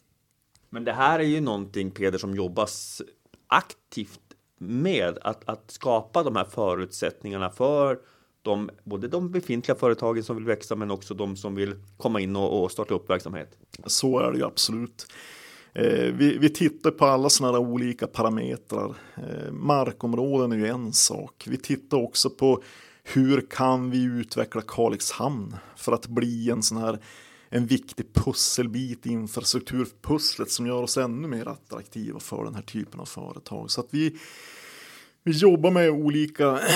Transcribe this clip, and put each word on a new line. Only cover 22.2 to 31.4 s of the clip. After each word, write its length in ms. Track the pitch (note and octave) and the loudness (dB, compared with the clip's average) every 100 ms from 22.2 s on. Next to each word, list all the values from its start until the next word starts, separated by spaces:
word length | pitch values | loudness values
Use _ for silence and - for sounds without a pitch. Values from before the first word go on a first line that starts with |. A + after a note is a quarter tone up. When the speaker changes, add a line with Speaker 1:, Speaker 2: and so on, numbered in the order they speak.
| C3 | 0
Speaker 2:
på 340 | - C3+ A#2+ - - - - | 4 4 4 0 -20 -20 -20
hur 440 | - C3+ C3 C3+ - | -2 2 4 4 0
kan 420 | - C3 B2+ B2+ | 0 2 2 0
vi 120 | B2+ | 0
utveckla 580 | B2+ A#2+ - A#2+ A2+ A2+ | 0 -2 -4 -2 -2 -4
Kalix 500 | - - A2+ G#2 - | -4 2 2 2 -4
hamn 440 | - B2+ B2+ F#2+ F#2 - - | -2 -2 -2 -8 -12 -18 -8
för 160 | - | -2
att 160 | A2+ A#2 | -2 -2
bli 420 | A#2 A#2+ A#2 A#2 | -2 -2 -2 -2
en 140 | A#2 | 0
sån 140 | G#2+ A2 | 0 -2
här, 220 | A2+ G#2+ - - - - - | -4 -4 -8 -20 -20 -20 -4
en 160 | B2 A#2+ | 0 2
viktig 480 | C3 - - - | 0 0 -10 -2
pusselbit 920 | - C3+ - - - A#2+ A#2 C3 A#2+ - | -2 0 0 0 0 -2 -2 -6 -8 -4
i 40 | |
infrastrukturpusslet 1400 | A#2 G#2+ A#2+ A2 B2+ - B2+ A2+ - - D3 - - A2 | -4 -4 -4 -2 -2 -2 -4 -4 -6 -2 0 0 -2 -4
som 160 | - A#2+ | -4 -2
gör 160 | B2 | -2
oss 140 | A#2+ C3+ | 0 0
ännu 300 | B2 A#2+ D#3+ | 0 -2 -6
mer 200 | A2+ | -6